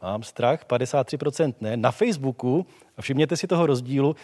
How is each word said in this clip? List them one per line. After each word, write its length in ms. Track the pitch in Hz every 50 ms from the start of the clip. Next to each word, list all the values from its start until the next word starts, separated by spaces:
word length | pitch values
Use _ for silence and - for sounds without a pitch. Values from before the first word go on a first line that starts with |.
mám 220 | - 92 101 107 113
strach, 420 | - - - 120 120 151 160 -
padesát 380 | - 123 120 123 - - 143 131
tři 140 | - - 139
procent 440 | 143 147 139 - 165 139 120 -
ne. 160 | 110 107 113 117
Na 140 | 107 131
Facebooku, 720 | - - 214 247 202 143 135 135 123 - - 123 131 170 185 - - - - _ _ -
a 40 |
všimněte 360 | - - 135 135 156 - 175 156
si 100 | - 185
toho 180 | 185 170 170
rozdílu, 500 | 147 139 123 127 123 135 139 135 143 160 -